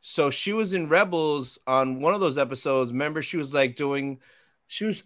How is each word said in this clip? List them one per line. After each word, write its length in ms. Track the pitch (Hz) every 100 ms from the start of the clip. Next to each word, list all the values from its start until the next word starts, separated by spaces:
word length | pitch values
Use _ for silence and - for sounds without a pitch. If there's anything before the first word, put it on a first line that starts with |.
So 300 | - - 143
she 220 | - 196
was 200 | 214 208
in 160 | 190 156
Rebels 720 | 170 202 170 156 147 123 - -
on 340 | 131 131 131
one 140 | 156
of 60 | 202
those 180 | 175 139
episodes. 520 | 135 131 147 135 127
Remember, 280 | 123 151 156
she 140 | - 175
was, 160 | 139
like, 240 | 143 135 120
doing, 440 | 143 139 139 131 _ _ _ _ -
she 180 | -
was, 180 | 214 196